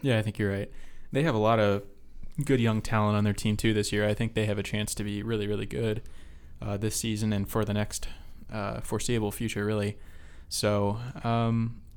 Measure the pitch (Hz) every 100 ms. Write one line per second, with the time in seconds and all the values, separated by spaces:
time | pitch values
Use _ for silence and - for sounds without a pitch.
0 | 135 113 107 101 104 98 - - - -
1 | - 135 131 113 107 113 104 101 - -
2 | - - - - 143 131 113 110 - 113
3 | 104 104 104 101 110 104 113 107 101 104
4 | 104 104 113 110 107 101 98 107 104 -
5 | 104 101 113 110 104 104 107 - 113 107
6 | - - - - - - 113 101 107 -
7 | 117 104 110 101 98 113 104 104 104 -
8 | - - - - - 110 101 117 - 110
9 | - 120 104 - 117 101 104 107 101 -
10 | - - - - - - 107 104 101 113
11 | 123 - 120 117 117 117 113 - -